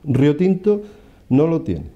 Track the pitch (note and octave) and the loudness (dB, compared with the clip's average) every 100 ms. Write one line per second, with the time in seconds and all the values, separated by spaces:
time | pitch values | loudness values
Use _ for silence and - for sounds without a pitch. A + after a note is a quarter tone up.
0 | D3+ B2 C#3+ D3+ F#3 F#3 G#3 G#3 G#3 - | -4 2 2 2 0 0 0 -2 -4 -20
1 | - _ _ B2+ E3 E3 - D#2+ - | -20 _ _ 0 2 -2 -4 -8 -10